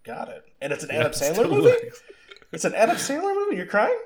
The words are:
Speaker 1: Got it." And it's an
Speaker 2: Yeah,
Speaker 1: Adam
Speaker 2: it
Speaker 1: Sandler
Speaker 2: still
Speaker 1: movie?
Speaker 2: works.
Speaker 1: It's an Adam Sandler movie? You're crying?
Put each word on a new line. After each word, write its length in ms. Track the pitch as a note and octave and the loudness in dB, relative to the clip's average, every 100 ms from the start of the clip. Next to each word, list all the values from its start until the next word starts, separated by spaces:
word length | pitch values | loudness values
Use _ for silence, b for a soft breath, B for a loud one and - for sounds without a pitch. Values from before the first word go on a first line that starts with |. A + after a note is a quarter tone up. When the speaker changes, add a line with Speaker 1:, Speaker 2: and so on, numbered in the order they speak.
Speaker 1:
Got 240 | - - - | -14 -12 -12
it." 160 | - - - | -14 -20 -10
And 120 | C#3+ | -8
it's 100 | C#3+ | -6
an 60 | D3 | -4
Speaker 2:
Yeah, 80 | D3 | -2
Speaker 1:
Adam 120 | D3 | -2
Speaker 2:
it 20 | |
Speaker 1:
Sandler 180 | - - | 0 -2
Speaker 2:
still 140 | F#3 A#3+ | 2 2
Speaker 1:
movie? 160 | G4+ A4 | 6 6
Speaker 2:
works. 320 | A#4+ A#4 - B B B B _ | 6 0 -14 B B B B _
Speaker 1:
It's 120 | D#3+ | -4
an 100 | F3+ | -2
Adam 220 | - A3+ E4+ | 2 2 2
Sandler 380 | - C#4+ G4 | -4 -4 -2
movie? 220 | G4 G4+ F#3 | -2 -2 -4
You're 100 | F3+ | -2
crying? 320 | G3+ A#3+ A#4+ | 0 0 -2